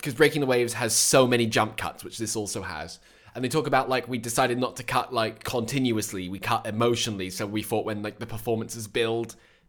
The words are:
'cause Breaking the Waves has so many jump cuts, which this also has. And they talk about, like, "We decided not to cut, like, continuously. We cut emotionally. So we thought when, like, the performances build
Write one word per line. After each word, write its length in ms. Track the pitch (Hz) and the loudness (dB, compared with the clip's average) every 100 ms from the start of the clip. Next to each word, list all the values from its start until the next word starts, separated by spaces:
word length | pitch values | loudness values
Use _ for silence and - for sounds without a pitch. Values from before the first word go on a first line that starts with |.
'cause 140 | 147 | -2
Breaking 280 | 117 147 147 | 4 4 4
the 40 | 135 | 2
Waves 280 | 123 120 | 4 2
has 200 | 113 120 | 0 0
so 320 | - - 139 127 | 2 6 6 6
many 200 | 120 117 | 6 4
jump 300 | 120 110 - | 2 2 -2
cuts, 280 | 87 - | -8 -8
which 140 | - - | -12 -8
this 180 | 110 113 | -6 -4
also 260 | 101 - | -4 -6
has. 380 | 95 80 80 - - - - | -6 -8 -10 -14 -20 -20 -16
And 80 | 117 | -6
they 60 | 127 | -2
talk 180 | 156 143 | -2 2
about, 220 | 135 123 | 2 2
like, 200 | 127 120 | 0 -2
"We 100 | 123 | -6
decided 400 | 117 117 127 120 | -2 2 2 2
not 180 | 123 - | -2 -4
to 60 | |
cut, 280 | - 127 - | -2 -2 0
like, 320 | 123 110 110 | 0 -2 -2
continuously. 880 | - 127 113 135 127 107 101 98 90 | -4 -4 -2 0 2 2 -2 -4 -6
We 100 | 95 | -6
cut 280 | - 113 113 | -2 -2 -2
emotionally. 640 | 107 120 117 117 101 92 | 0 2 2 0 -4 -6
So 160 | 92 104 | -4 -4
we 160 | 107 | -4
thought 240 | - 107 - | 0 0 0
when, 160 | 104 | -4
like, 160 | 104 - | -6 -8
the 80 | 113 | -10
performances 600 | 110 120 113 107 117 107 | -6 -2 -2 -2 -8 -4
build 500 | 123 113 117 113 - _ _ | 0 0 0 -4 -10 _ _